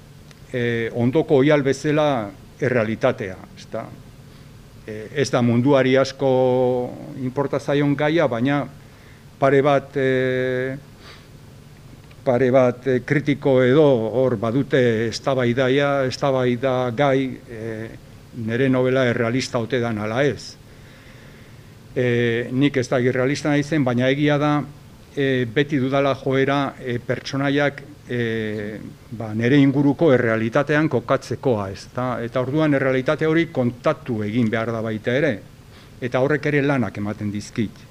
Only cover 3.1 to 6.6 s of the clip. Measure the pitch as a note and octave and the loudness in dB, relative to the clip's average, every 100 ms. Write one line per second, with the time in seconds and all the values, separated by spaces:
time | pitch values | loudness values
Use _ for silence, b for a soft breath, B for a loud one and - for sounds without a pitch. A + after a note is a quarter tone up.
3.1 | - G2 F2+ - - - A2 - - - | 0 -6 -10 -16 -20 -12 -12 -12 -16 -20
4.1 | - B B B B - - - G#2+ G#2+ | -20 B B B B -20 -20 -16 -14 -8
5.1 | C#3+ C3 C#3 A#2+ A#2 B2+ C#3 C3 C3 C3+ | -4 -2 0 2 2 4 4 4 4 2
6.1 | - C3+ B2+ C3 B2+ | 0 2 4 4 2